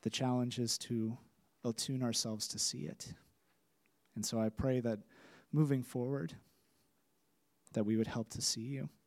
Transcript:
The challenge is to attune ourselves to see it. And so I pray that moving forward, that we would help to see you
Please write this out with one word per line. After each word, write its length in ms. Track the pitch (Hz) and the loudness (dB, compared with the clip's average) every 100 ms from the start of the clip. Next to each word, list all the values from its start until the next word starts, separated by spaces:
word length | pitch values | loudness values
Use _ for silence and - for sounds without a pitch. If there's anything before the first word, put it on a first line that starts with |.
The 80 | 220 | -2
challenge 480 | - 131 123 123 120 | 0 2 2 2 0
is 200 | 117 - | 0 0
to 380 | - 117 110 120 - _ _ _ | 0 0 0 -2 -12 _ _ _
attune 380 | 123 113 - 131 | -2 -2 0 0
ourselves 460 | 123 113 117 110 - | 2 0 -2 -2 -4
to 100 | - | -2
see 260 | - - - | -2 -2 -8
it. 280 | - - - - _ _ _ _ _ _ _ _ - | -8 -12 -14 -18 _ _ _ _ _ _ _ _ -6
And 100 | 107 | -2
so 140 | 117 | 2
I 100 | 110 | 0
pray 300 | 110 135 127 | 2 2 2
that 200 | 117 107 - - - - - | 2 -2 -6 -20 -20 -20 -2
moving 320 | 147 151 135 | 4 6 4
forward, 500 | 120 127 123 139 165 - - _ _ _ _ _ _ _ _ _ _ _ - | 0 -4 -2 -2 -4 -8 -20 _ _ _ _ _ _ _ _ _ _ _ -6
that 100 | 113 | 0
we 140 | 104 110 | 2 2
would 100 | 110 | 2
help 220 | 123 113 | -2 -4
to 100 | - | -2
see 200 | - - | -2 -2
you 280 | 113 139 151 - | -4 -6 -6 -10